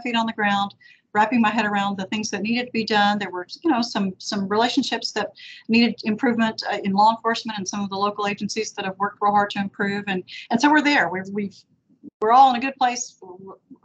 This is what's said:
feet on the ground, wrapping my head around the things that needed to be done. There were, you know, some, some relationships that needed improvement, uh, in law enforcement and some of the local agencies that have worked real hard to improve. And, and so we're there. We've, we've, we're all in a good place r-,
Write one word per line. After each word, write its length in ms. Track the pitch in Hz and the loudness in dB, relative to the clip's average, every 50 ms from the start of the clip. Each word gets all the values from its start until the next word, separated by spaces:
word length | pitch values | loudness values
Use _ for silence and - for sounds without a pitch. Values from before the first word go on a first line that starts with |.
| 240 | -6
feet 120 | 247 233 | -4 -2
on 100 | 233 226 | -2 -2
the 80 | 226 220 | -2 -2
ground, 400 | - 208 202 202 202 202 202 - _ _ - - _ _ _ - | 0 0 2 2 0 0 -4 -6 _ _ -20 -20 _ _ _ 0
wrapping 280 | 208 214 214 254 240 | 0 2 2 4 2
my 80 | 226 214 | 2 4
head 160 | 214 233 208 | 2 2 0
around 320 | 208 208 202 196 202 196 190 | 0 0 0 0 -2 -2 -4
the 80 | 190 | -6
things 240 | 190 226 214 214 - | -6 -4 -6 -4 -4
that 120 | - 202 | -4 -4
needed 240 | 202 220 233 247 247 247 | -2 -2 -2 -2 -2 -2
to 40 | |
be 140 | - 226 214 | -4 -4 -2
done. 320 | - 220 208 208 202 208 208 | 0 2 4 4 4 2 0
There 140 | 202 185 | -2 -4
were, 160 | 180 180 175 - - - - | -6 -8 -10 -10 -14 -6 -2
you 80 | 339 | 0
know, 100 | 269 233 | 0 0
some, 320 | 233 - - 220 196 190 185 - | 0 -2 -2 -2 -2 -2 -4 -6
some 280 | - - 220 202 196 190 | -8 -8 -6 -4 -4 0
relationships 640 | 208 214 233 247 240 277 240 - 240 233 - - - | 2 2 2 2 2 0 0 0 -4 -4 -6 -6 -4
that 180 | 214 196 - - - - - - - - - | -4 -6 -6 -8 -14 -20 -20 -20 -18 -4 2
needed 280 | 220 233 240 226 - - - | 4 4 4 4 2 -2 -4
improvement, 600 | 220 214 208 - 240 226 220 226 220 220 - - - | -4 -2 0 0 0 2 2 0 0 -2 -4 -6 -6
uh, 60 | 202 202 - | -6 -4 -2
in 100 | 202 190 | -2 2
law 180 | 196 208 220 226 | 4 4 4 4
enforcement 420 | 226 - 220 226 - - 226 214 208 | 2 0 -2 -2 -2 -4 -6 -8 -6
and 100 | 185 - | -6 -6
some 140 | - 202 | -4 -4
of 80 | 202 190 | -6 -4
the 60 | 196 | -2
local 320 | 196 202 208 202 214 208 202 | -2 -2 -2 0 -2 -2 -4
agencies 440 | 214 - 214 202 - 220 214 - - | -2 -4 -6 -6 -4 -6 -6 -6 -8
that 120 | 208 196 | -8 -8
have 120 | 190 190 190 | -8 -4 -4
worked 200 | 196 202 - - | -4 -4 -2 0
real 100 | 208 202 | 0 2
hard 180 | 208 208 202 202 | 4 4 2 2
to 80 | - 208 | 0 -4
improve. 440 | 196 196 - - 202 196 196 208 202 202 | -6 -6 -4 -4 -4 -2 -2 -4 -4 -4
And, 160 | 190 185 - - - - - - | -4 -6 -6 -8 -14 -18 -6 -4
and 100 | 240 240 | 0 2
so 80 | - 294 | 4 4
we're 120 | 302 302 | 4 4
there. 280 | 254 294 285 247 175 170 | 4 4 2 2 2 0
We've, 200 | 175 185 190 196 | -2 -6 -8 -6
we've, 240 | 202 208 202 185 - - _ _ _ _ _ _ _ _ - - - _ | -6 -6 -6 -8 -10 -14 _ _ _ _ _ _ _ _ -20 -20 -8 _
we're 100 | 214 220 | 2 4
all 200 | 233 262 277 269 | 8 8 8 8
in 40 | 247 | 6
a 60 | 233 | 2
good 140 | 262 269 262 | -2 -6 -2
place 420 | - 254 247 240 233 - - - _ - | 0 0 0 0 -2 -8 -12 -16 _ -20
r-, 320 | 185 180 185 190 190 180 - _ _ - - _ | -20 -20 -18 -18 -20 -20 -20 _ _ -20 -18 _